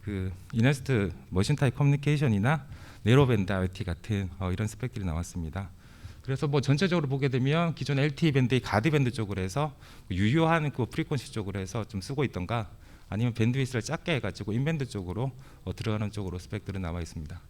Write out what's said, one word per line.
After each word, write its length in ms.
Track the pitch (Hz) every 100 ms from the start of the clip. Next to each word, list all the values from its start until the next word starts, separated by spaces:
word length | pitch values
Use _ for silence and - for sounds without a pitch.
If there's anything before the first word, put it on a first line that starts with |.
그 320 | - 101 92 92 -
이너스트 600 | 117 120 151 - 127 98 - -
머신 260 | 92 104
타입 220 | 147 135 -
커뮤니케이션이나 880 | 143 143 143 147 143 104 113 151 - - - -
내로밴드 500 | 101 131 139 113 95
아이오티 320 | 98 92 -
같은, 460 | 90 85 - 101 92 -
어, 120 | 92
이런 180 | 92 104
스펙들이 360 | - 127 -
나왔습니다. 640 | 95 80 87 90 80 90 98 - - - - -
그래서 260 | - 135 151
뭐 140 | 143
전체적으로 460 | 127 143 196 175 143
보게 200 | 139 135
되면 460 | 127 131 160 170
기존 240 | - 135 143
엘티 340 | 151 139 165
밴드의 280 | 135 123 127
가드 300 | - 104 113
밴드 200 | 151 127
쪽으로 320 | - 104 92
해서 340 | 92 139 151 - - - -
유효한 600 | 90 104 151 160 165 151
그 140 | - 113
프리퀀시 440 | - 156 143 -
쪽으로 300 | 117 98 98
해서 240 | 95 120
좀 160 | 104 98
쓰고 240 | 92 139
있던가, 460 | 139 95 90 117 104 - - - -
아니면 260 | 101 120
밴드위스를 480 | 110 113 127 127 120
작게 320 | - 156 -
해가지고 400 | 143 104 - 101
인밴드 340 | 110 143 165 127
쪽으로, 440 | 104 90 90 135 - - -
어, 120 | - 90
들어가는 340 | - 107 107
쪽으로 280 | 101 92 90
스펙들은 420 | - 107 - 95
나와 220 | 90 87
있습니다. 360 | 82 - 76 85 -